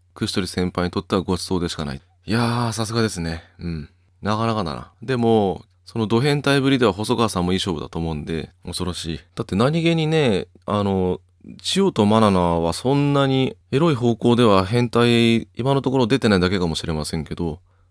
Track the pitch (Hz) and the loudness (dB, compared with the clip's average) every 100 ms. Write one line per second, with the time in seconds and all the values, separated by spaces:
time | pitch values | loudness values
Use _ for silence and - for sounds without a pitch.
0 | _ - 107 - 90 - 90 90 90 104 | _ -8 -4 -4 -4 -2 -4 -2 -4 -4
1 | 92 101 87 90 - 92 85 - 73 67 | -2 -2 0 -4 -2 -4 -4 -6 -8 -10
2 | - _ - 110 120 120 117 110 110 117 | -14 _ -4 -2 0 -2 -2 -4 -4 -2
3 | 110 90 82 82 - - 87 80 73 _ | -2 -4 -6 -8 -12 -12 -10 -8 -12 _
4 | _ _ 98 107 113 110 85 65 - _ | _ _ -6 -4 -2 -4 -6 -8 -14 _
5 | 117 127 117 110 98 85 - _ - 117 | -6 0 2 4 2 -2 -10 _ -12 -6
6 | 107 113 147 147 139 143 135 135 117 95 | 0 2 2 0 2 2 2 2 2 0
7 | 107 117 110 92 90 92 98 80 - 85 | -2 0 0 0 0 0 -2 -4 -6 -6
8 | 82 76 73 82 - _ 87 85 87 85 | -4 -4 -6 -6 -8 _ -12 -8 -6 -6
9 | 80 78 - - 117 92 127 165 165 165 | -8 -10 -10 -12 -4 0 0 2 0 0
10 | 156 160 135 92 - _ - 104 101 95 | 2 2 2 0 -4 _ -4 -2 0 0
11 | 92 - _ _ - - - 185 196 - | 0 -2 _ _ -20 -12 -4 0 0 2
12 | 104 110 107 92 87 85 82 85 123 143 | 4 6 4 4 2 2 0 -2 0 0
13 | 143 143 135 135 131 - _ 131 170 135 | 2 2 2 0 -2 -4 _ 0 0 2
14 | 120 113 120 120 120 98 92 120 120 117 | 0 2 2 4 6 4 4 0 0 2
15 | 120 117 117 117 - - 123 139 131 131 | 4 4 4 2 -2 -4 -2 0 0 0
16 | 113 131 113 98 90 98 87 78 82 78 | 2 2 4 4 2 0 0 -2 -4 -4
17 | 76 80 73 - 85 - _ _ _ | -4 -6 -6 -6 -6 -6 _ _ _